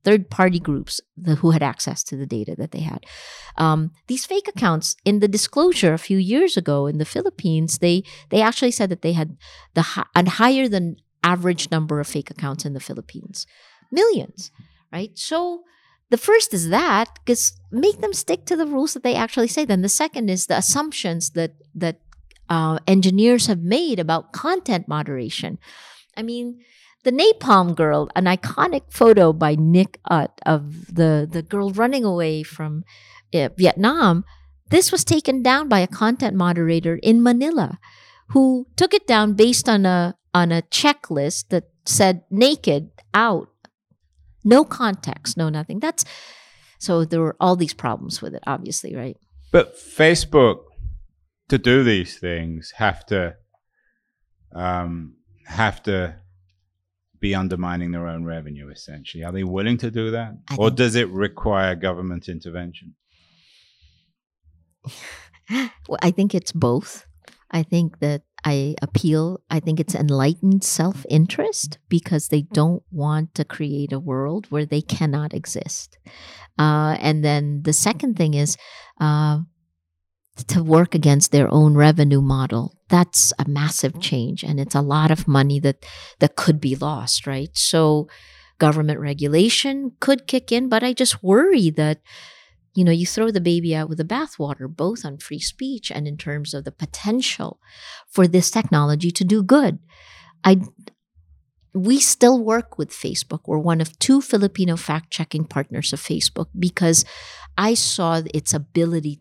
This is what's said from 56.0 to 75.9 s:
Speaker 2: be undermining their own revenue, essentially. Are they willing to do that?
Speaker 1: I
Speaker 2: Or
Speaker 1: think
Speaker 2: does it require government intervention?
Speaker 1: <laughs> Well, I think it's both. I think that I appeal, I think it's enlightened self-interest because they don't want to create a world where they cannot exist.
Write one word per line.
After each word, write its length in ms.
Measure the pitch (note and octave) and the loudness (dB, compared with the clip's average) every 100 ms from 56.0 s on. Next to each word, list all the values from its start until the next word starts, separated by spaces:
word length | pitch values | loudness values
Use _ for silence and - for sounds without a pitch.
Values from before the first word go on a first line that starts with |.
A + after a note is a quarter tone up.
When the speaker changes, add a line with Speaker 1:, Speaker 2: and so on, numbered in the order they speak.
| F2+ - _ _ _ _ _ _ _ _ _ _ | -4 -8 _ _ _ _ _ _ _ _ _ _
Speaker 2:
be 160 | G#2 G2 | -4 -4
undermining 560 | F#2 F2 F2 F2 F2 | -4 -6 -6 -6 -6
their 160 | F2 E2+ | -8 -8
own 160 | E2 | -10
revenue, 440 | E2+ E2 D2 C#2+ C#2+ | -10 -10 -12 -16 -18
essentially. 540 | D2 - D2+ C#2 E2 | -20 -20 -20 -18 -14
Are 80 | E2 | -10
they 140 | F#2 | -8
willing 340 | F#2 F#2 G#2 A#2+ | -6 -4 -2 -2
to 120 | A#2+ | -4
do 180 | A2+ A2+ | -6 -6
that? 260 | A2+ A2+ G#2+ - | -6 -8 -14 -10
Speaker 1:
I 60 | C#3 | -2
Speaker 2:
Or 120 | A2 | 0
Speaker 1:
think 100 | B2+ | 2
Speaker 2:
does 180 | B2 A2+ | 2 0
it 120 | G#2+ | -2
require 680 | F#2 G2+ - A2+ G2 F#2+ F2+ | -2 -4 -4 -2 0 0 -2
government 520 | F#2 F2 F#2 F2 - | -4 -4 -6 -8 -10
intervention? 640 | E2+ F2 F2 F2 E2+ F2 - _ _ _ _ _ _ _ _ _ _ _ _ _ _ _ _ _ _ | -14 -12 -12 -14 -16 -20 -20 _ _ _ _ _ _ _ _ _ _ _ _ _ _ _ _ _ _
Speaker 1:
<laughs> 880 | C#3 - - - - _ - A#3 B3 - - | -20 -18 -20 -20 -20 _ -8 -6 -6 -10 -12
Well, 100 | - | -4
I 80 | E3+ | -2
think 240 | F3 G3+ | 0 0
it's 160 | F#3+ - | -2 -6
both. 560 | E3 B2+ B2 G3+ - - _ _ _ _ | -2 0 0 -4 -14 -20 _ _ _ _
I 100 | E3 | -6
think 380 | D#3+ E3+ E3 - | -2 0 -2 -2
that 220 | D3 D3 - _ | -4 -4 -8 _
I 300 | D#3 C#3+ C#3 D3+ | -4 -2 -2 -4
appeal, 580 | D3+ - E3 D#3 D#3+ F#3 - | -4 -2 0 0 0 -6 -6
I 120 | D#3+ | -4
think 180 | E3 D#3+ | -2 -2
it's 160 | D#3+ | -2
enlightened 720 | F3 D3 C#3 C3+ F3 F#3+ G3 | -2 0 2 0 2 2 2
self-interest 1120 | - - E3 C3+ C3+ D#3 E3+ - A4 G#4 C#3+ - _ | 0 -2 -2 -4 -2 2 2 0 -4 -4 -8 -12 _
because 380 | E3+ - D#3 - | -4 -2 -4 -2
they 160 | D3+ | -2
don't 400 | D3 D#3 D#3 F3 - | -2 0 0 -2 -6
want 460 | D#3+ D3 D3+ D#3+ - | -6 -4 -2 -4 -6
to 80 | |
create 480 | D3+ - D3 C#3+ C#3+ | -8 -6 -6 -6 -6
a 80 | C3+ | -6
world 460 | D3+ C3 C#3 F3 - | -6 -6 -4 -6 -6
where 160 | D3 D3+ | -6 -4
they 160 | D3 | -4
cannot 500 | - - D#3 C#3+ D3+ | -4 -4 -2 -2 -4
exist. 640 | - - - - - - | -8 -10 -10 -8 -10 -12